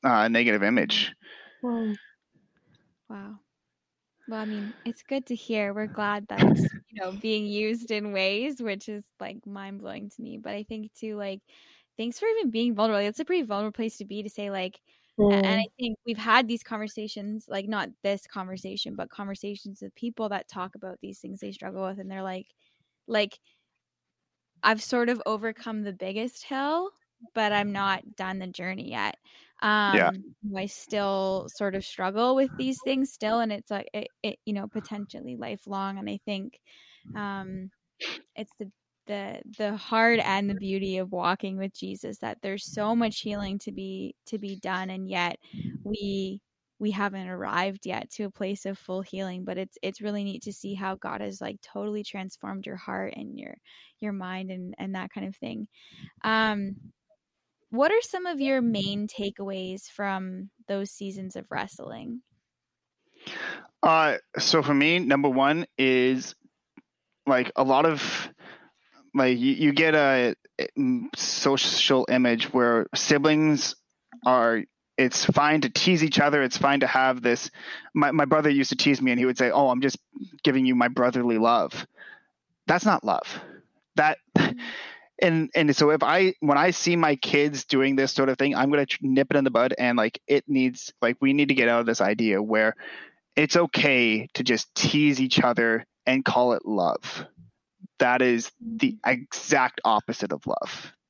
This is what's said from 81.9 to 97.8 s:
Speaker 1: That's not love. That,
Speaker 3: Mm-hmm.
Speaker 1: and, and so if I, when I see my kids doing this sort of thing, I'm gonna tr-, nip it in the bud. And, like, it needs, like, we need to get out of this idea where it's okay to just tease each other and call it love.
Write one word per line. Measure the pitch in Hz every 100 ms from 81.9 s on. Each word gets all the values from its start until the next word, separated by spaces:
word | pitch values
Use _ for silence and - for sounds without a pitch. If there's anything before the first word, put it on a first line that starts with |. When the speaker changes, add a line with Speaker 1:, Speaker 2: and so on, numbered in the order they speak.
| _ - - _ _ _ _ -
Speaker 1:
That's | 170
not | 208 180 110
love. | 90 - - 87 - _ _ _ -
That, | 151 156 _ -
Speaker 3:
Mm-hmm. | - - 240 - - - _ -
Speaker 1:
and, | 185 160 160 -
and | 151 135
so | 151
if | 156
I, | 123 170 190 185
when | 151 143
I | 175
see | 170 - 170
my | 160 139
kids | - 147 147 139 -
doing | 135 135 135
this | 135
sort | - 135
of | 127
thing, | 139 135
I'm | 135
gonna | 143 139
tr-, | -
nip | 135 131 139
it | 147
in | 135
the |
bud. | 120 127 127
And, | 123 120
like, | 110 - -
it | 139 -
needs, | 135 131 123 - -
like, | 117 120
we | 135
need | 139 143
to | 131
get | 117
out | 117
of | 117
this | 113
idea | 98 107 113 98
where | 107 110 110 - - - - _ _ -
it's | 151 170
okay | 175 - 147 131 117 110 120
to | -
just | 127 113 - -
tease | 143 - 190 131
each | 131 -
other | 123 120 117 113 - _ -
and | 131 135
call | 117 123
it | 113 -
love. | 104 87 58 - - - _ - _ _ _